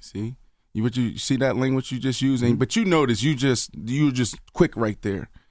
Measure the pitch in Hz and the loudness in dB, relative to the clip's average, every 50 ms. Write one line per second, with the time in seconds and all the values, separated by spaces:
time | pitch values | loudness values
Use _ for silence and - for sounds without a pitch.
0 | - - - 98 107 117 131 - - _ _ _ _ _ - 107 110 123 120 127 | -20 -14 -10 -8 -8 -8 -10 -12 -20 _ _ _ _ _ -4 -2 -2 0 0 0
1 | 120 107 - 107 - - 135 120 135 131 101 123 131 131 131 131 - - 131 120 | -2 -2 -2 -4 -2 -2 0 2 2 0 0 0 0 0 0 -2 -2 -4 -6 -4
2 | 131 131 120 - 131 135 135 120 120 120 131 147 131 - - 233 226 190 170 160 | -4 -2 -2 0 0 2 2 2 2 2 2 2 2 0 0 0 2 4 4 4
3 | 143 120 113 98 120 156 151 120 135 139 120 - - - - - 107 113 131 147 | 4 2 0 0 0 0 0 2 2 0 0 0 -2 -6 -10 -12 -8 -4 0 2
4 | 151 143 127 127 120 - - - - - - - 175 - - 120 113 107 101 - | 2 2 2 0 -2 -2 -4 -10 -14 -4 2 2 2 2 2 -2 -4 -4 -4 -4
5 | - 104 98 92 - - - - _ _ | -6 -6 -6 -6 -8 -12 -18 -20 _ _